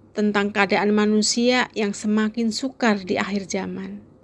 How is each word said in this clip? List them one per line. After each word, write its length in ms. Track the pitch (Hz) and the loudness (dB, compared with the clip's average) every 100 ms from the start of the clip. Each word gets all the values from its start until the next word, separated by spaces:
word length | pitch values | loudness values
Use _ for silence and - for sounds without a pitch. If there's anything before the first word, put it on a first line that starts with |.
| - | -10
tentang 400 | - 208 202 202 | -2 2 2 0
keadaan 400 | 208 190 196 208 | 2 2 2 2
manusia 800 | 214 208 214 208 240 240 254 - | 4 4 2 2 2 2 2 0
yang 220 | 208 202 | -2 -4
semakin 560 | 196 214 214 214 233 226 | -4 -2 0 0 -2 -2
sukar 480 | 208 269 - 240 202 | -2 -6 0 0 0
di 160 | 185 - | -2 -4
akhir 300 | 196 196 180 | -2 -4 -4
zaman. 560 | 196 185 185 190 208 - - | -6 -6 -8 -12 -14 -18 -20